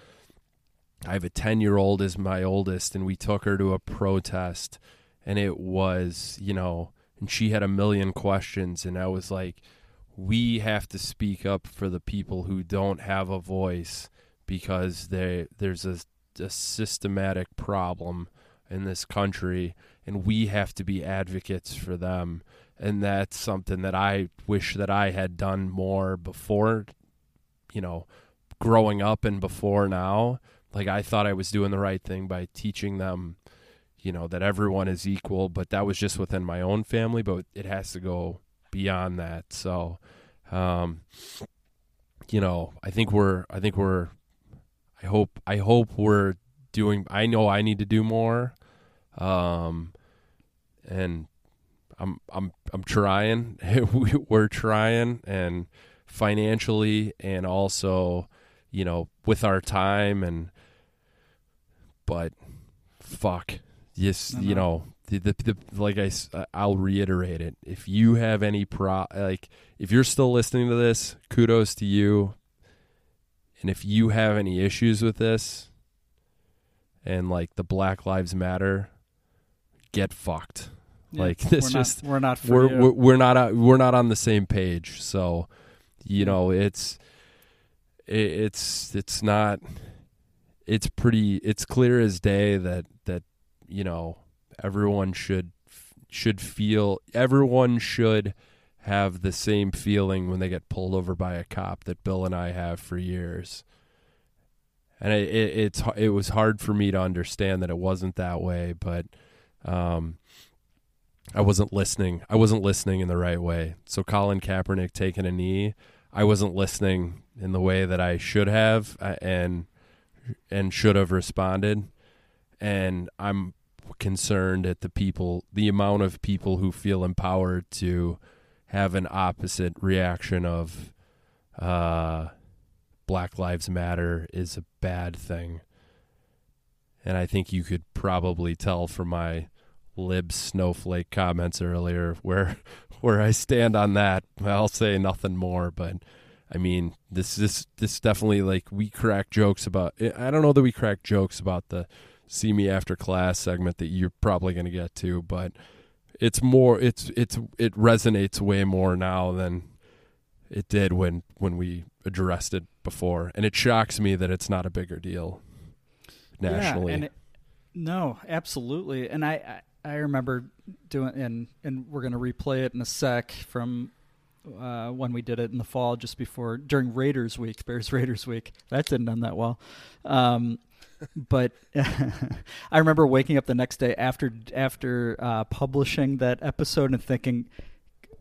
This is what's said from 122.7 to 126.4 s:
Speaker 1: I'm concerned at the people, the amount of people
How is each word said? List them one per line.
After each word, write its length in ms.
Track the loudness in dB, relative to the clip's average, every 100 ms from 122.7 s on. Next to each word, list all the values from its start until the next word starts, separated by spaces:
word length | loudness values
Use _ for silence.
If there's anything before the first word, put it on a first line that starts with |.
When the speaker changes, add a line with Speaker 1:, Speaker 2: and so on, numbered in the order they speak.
| 0 0 -2 -6 -6
Speaker 1:
I'm 360 | -4 -2 -4 -10 _ -20 -20 -6
concerned 640 | -4 -2 0 2 2 0 0
at 160 | -4
the 80 | -6
people, 540 | -2 -2 0 -4 -4 -6
the 160 | 0 2
amount 340 | 2 2 4
of 180 | 2 0
people 360 | -4 -2